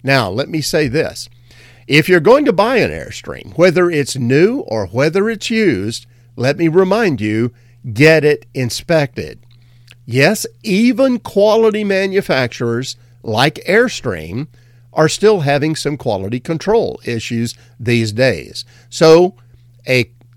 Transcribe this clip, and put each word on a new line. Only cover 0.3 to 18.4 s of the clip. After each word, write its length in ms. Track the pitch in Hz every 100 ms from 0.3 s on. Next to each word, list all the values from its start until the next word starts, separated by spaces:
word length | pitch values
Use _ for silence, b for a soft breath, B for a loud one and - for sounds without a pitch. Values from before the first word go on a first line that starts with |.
let 180 | 104 147
me 120 | 156
say 280 | 135 165 147
this. 400 | 139 135 - - b b b b b b
If 220 | 143 156
you're 120 | 180
going 240 | 160 269
to 80 | 277
buy 240 | 180 220 254
an 120 | 117
Airstream, 680 | 78 - - - 65 - 143
whether 320 | 180 165 175
it's 280 | 156 139 131
new 440 | 120 139 196 269
or 260 | - 110 92
whether 440 | 110 151 180 214
it's 200 | 214 -
used, 560 | 220 208 101 104 117 - b b
let 240 | - 127 143
me 100 | 165
remind 520 | 170 185 208 220 123
you, 340 | 107 107 120 b b b 123
get 320 | 107 156 160
it 200 | 147 147 -
inspected. 840 | 143 123 - - 165 139 - 78 53 - b b b b b
Yes, 420 | - 120 151 214 - -
even 560 | 220 202 240 226 269 247
quality 680 | - 202 208 220 226 214
manufacturers 1120 | 208 190 196 190 - 139 123 - 120 117 131 - b b
like 340 | 117 110 143 - -
Airstream 840 | 202 247 - 123 87 78 104 151 b b b b
are 160 | - 156
still 320 | - 208 208
having 340 | 143 143 156 156
some 200 | 143 147
quality 440 | 127 101 98 123
control 600 | - 160 - 226 143 -
issues 500 | - 117 - 117 117 - b b
these 340 | 113 117 113
days. 520 | 104 131 85